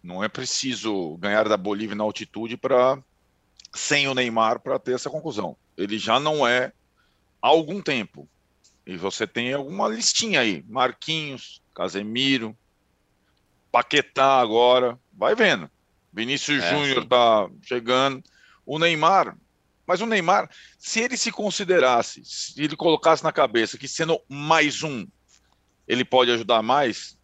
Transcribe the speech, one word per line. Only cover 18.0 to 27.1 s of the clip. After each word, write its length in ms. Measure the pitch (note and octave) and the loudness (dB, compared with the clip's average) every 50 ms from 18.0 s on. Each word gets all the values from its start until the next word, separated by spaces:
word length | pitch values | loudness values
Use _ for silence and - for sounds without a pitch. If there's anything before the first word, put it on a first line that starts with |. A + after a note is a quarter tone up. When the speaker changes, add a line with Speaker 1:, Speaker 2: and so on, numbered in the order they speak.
| C3+ C#3 C3+ C3 - _ _ _ _ _ _ _ _ | 2 0 -2 -6 -14 _ _ _ _ _ _ _ _
Speaker 1:
O 140 | - C#3 D#3 | -10 -4 0
Neymar, 580 | E3 E3+ E3 D#3 D3+ E3 G3 F#3+ D3+ G#2+ - _ _ _ _ _ _ _ _ _ _ | 0 0 2 2 2 4 4 4 2 0 -4 _ _ _ _ _ _ _ _ _ _
mas 140 | - F3+ F3 | -4 -2 -2
o 60 | A3 | 0
Neymar, 420 | A#3 A3 G3+ E3+ E3+ F#3+ G#3 - - - - - - _ _ | -2 -2 0 2 2 2 2 2 -4 -12 -20 -20 -20 _ _
se 200 | - - - A3 | -12 -6 -4 -2
ele 180 | A3+ B3 B3 | -2 -2 -2
se 140 | A#3 - A#3 | -4 -4 -6
considerasse, 920 | A3 - G#3 G#3 - - G3+ F3 F#3 F3 C3 B2+ B2 A#2 - - - - - | -4 -4 -4 -4 -4 -4 0 2 4 4 6 6 4 2 0 -2 -8 -16 -18
se 360 | - - - - - - - | -14 -12 -12 -12 -12 -8 -6
ele 140 | D3 D3+ D3+ | -4 -4 -4
colocasse 480 | - E3 D3+ D#3 C#3+ - E3 D#3+ D3 | 0 2 2 2 4 6 4 4 4
na 80 | D#3 D#3+ | 2 -4
cabeça 460 | - - C#3+ A#2+ G#2+ A#2 A2 G#2 - | 2 2 0 2 2 0 0 0 -4
que 100 | A#2 C#3 | -12 -12
sendo 320 | C3+ - - D#3+ D#3+ E3 - _ _ | -12 -6 -4 -2 -2 -2 -2 _ _
mais 540 | C#3 C#3+ D3 D3+ D#3+ D#3+ D3+ D3 B2 - | -12 -10 0 2 2 2 2 0 -2 -4
um, 240 | - D#3+ C#3 A#2 F#2 - _ _ _ _ _ _ _ _ _ _ _ _ _ _ _ | -8 -8 -8 -8 -10 -12 _ _ _ _ _ _ _ _ _ _ _ _ _ _ _
ele 180 | - A#2 B2 B2 | -2 -2 -2 0
pode 260 | - - B2+ B2+ A#2+ | 2 4 4 4 4
ajudar 320 | A#2+ A2+ A2+ F#2+ A#2+ A2+ | 2 0 0 2 2 2
mais, 560 | A2 A2+ C3 C#3+ D3 A#2+ G#2 - - - | 2 2 2 2 2 0 -2 -6 -12 -16